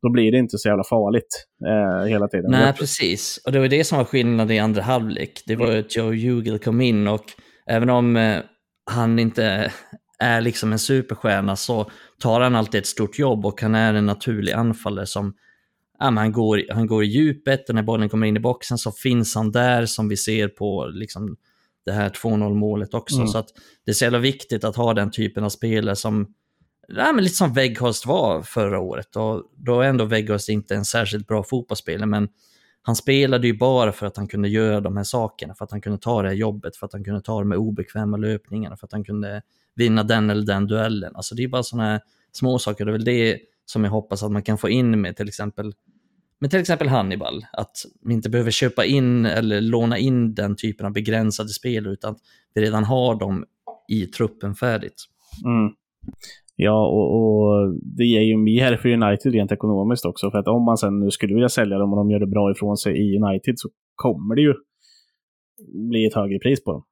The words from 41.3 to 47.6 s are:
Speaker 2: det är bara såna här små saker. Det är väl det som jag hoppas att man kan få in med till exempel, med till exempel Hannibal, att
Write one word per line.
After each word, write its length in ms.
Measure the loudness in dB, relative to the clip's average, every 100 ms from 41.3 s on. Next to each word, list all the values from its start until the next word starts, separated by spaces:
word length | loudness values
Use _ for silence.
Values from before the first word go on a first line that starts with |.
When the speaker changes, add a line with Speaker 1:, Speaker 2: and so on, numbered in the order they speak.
| -6
Speaker 2:
det 80 |
är 40 | -4
bara 160 | -4
såna 200 | -4 -2
här 180 | -2 -2 _ _ _
små 280 | -4 0 0
saker. 260 | -2 -4 -4
Det 60 |
är 20 |
väl 100 | -2
det 360 | 0 2 2 0 _ _ _
som 180 | -2
jag 80 | 0
hoppas 320 | 0 -4 -6
att 80 | -4
man 120 | -4
kan 140 | -2 -2
få 120 | 0
in 320 | 2 2 2
med 140 | -2 -6
till 120 | -10
exempel, 460 | -8 -10 -10 -12 -12 _ _ _ _ _ _
med 120 | -2
till 80 | 0
exempel 280 | 0 0 2
Hannibal, 580 | 2 0 -4 -6 -10 -10
att 220 | -8